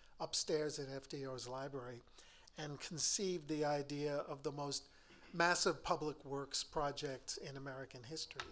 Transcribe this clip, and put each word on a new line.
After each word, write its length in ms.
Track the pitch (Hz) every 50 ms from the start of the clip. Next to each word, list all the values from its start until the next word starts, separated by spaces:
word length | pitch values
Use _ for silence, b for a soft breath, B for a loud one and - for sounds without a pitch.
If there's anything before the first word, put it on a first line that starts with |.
| B B B -
upstairs 580 | - - - - - - 170 151 151 151 147 -
in 100 | 143 135 135
F 160 | 135 - -
D 180 | - 143 135
R's 220 | 135 131 123 113 120
library 540 | 127 131 135 143 135 135 120 123 123 117 - B B B B B B B B B -
and 220 | - 156 147 143 131
conceived 680 | - - 180 147 - - - - 208 185 180 175 151 143
the 160 | 156 151 151
idea 540 | 147 147 147 143 147 147 143 147 147 143 143
of 260 | - - 151 139 139
the 80 | 156 139
most 320 | 147 143 143 131 - - B B B B B B B B B -
massive 500 | 170 170 175 175 170 - 190 156 135 -
public 400 | - 180 151 151 151 139 - -
works 380 | 135 139 139 139 131 - - -
project 760 | - - 160 147 143 135 - 147 143 131 127 - - - -
in 180 | 196 160 135
American 480 | 139 135 139 131 131 135 123 - 127 120
history, 420 | 117 160 156 - - - 135 - -